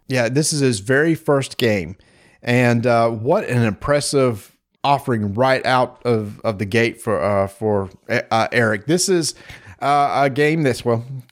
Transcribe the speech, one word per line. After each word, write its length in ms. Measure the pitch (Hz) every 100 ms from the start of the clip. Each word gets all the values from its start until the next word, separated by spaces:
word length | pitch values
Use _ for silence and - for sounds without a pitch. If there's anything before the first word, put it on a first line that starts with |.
| -
Yeah, 220 | 127 117
this 240 | 131 156
is 80 | 156
his 180 | 135 113
very 340 | 98 131 160 160
first 420 | - 139 127 -
game. 400 | 117 104 80 95 _ _ _ _
And, 440 | - 123 123 120 120
uh, 240 | 117 117
what 360 | 117 113 185 -
an 140 | 123
impressive 920 | 117 98 - 147 143 143 131 107 - _ _ _
offering 500 | 135 139 - 117 104
right 320 | 101 131 131 -
out 360 | 127 123 - 123
of, 340 | 117 104 107
of 180 | - 101
the 60 | 104
gate 360 | 113 117 -
for, 200 | - 98
uh, 260 | 90 101 98
for, 420 | - 110 104 95 - -
uh, 400 | 113 - 110 110
Eric. 320 | - 113 107 98
This 240 | 175 185
is, 260 | 180 151 - - - - -
uh, 400 | 135 143 143 101
a 60 | 143
game 340 | 127 151 165
that's, 220 | 143 113 120
well, 180 | 113 123 135 -